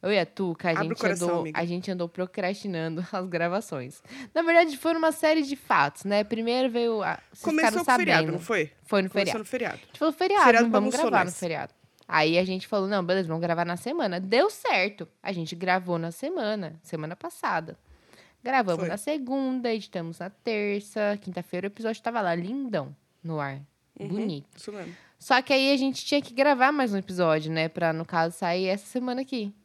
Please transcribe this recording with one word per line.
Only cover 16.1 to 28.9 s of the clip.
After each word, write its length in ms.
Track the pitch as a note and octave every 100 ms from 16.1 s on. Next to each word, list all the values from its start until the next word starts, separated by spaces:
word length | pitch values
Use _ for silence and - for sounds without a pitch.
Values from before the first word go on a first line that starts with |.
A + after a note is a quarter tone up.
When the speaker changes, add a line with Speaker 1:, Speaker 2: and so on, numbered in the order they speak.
Speaker 1:
semana, 680 | E3+ C#4 F#4 G#3+ G#3+ F3 E3
semana 340 | - E3 D3+ F3
passada. 640 | E4+ - C4+ F3+ D#3+ - _ - _ - - _
Gravamos 380 | A#3+ C4 G3+ E3
Speaker 2:
Foi. 80 | F3
Speaker 1:
na 80 | G3+
segunda, 760 | - D#4 B3+ C4+ C4+ B3+ A#3+
editamos 460 | A3+ G3 F#3+ E3 E3
na 120 | F3
terça. 920 | _ - G#3+ G#3 G3+ G3+ G#3+ G#3 G#3
Quinta-feira 460 | G3 F3+ F3 F3+ G3
o 20 |
episódio 320 | G3+ A3+ A3
tava 200 | - A#3
lá, 120 | F#3+
lindão, 640 | E3+ F3+ C4+ C4+ F#3+ C#3 C#3+ _ _
no 160 | E3 D#3
ar. 200 | C#3+ C3+ C#3+ _ _ -
Speaker 2:
Uhum, 80 | G3+
Speaker 1:
Bonito. 400 | G3+ A3 D3 C#3+ -
Speaker 2:
isso 160 | -
mesmo. 240 | G#3 E3+ F3 _ _
Speaker 1:
Só 200 | - C4
que 100 | C4+
aí 180 | C4+ C4+
a 40 | C#4
gente 260 | C4+ C4 -
tinha 160 | C#4+
que 120 | C#4
gravar 380 | A#3 C#4 C4+ C4
mais 220 | D4 B3+
um 40 | G3
episódio, 540 | F#3+ F3+ E3+ D#3 D#3
né? 160 | D#3+ D#3+
Pra, 220 | E3 E3+
no 120 | D#3+ E3
caso, 300 | F3 E3 F3
sair 300 | F3 F3+ F#3
essa 200 | G3+
semana 340 | -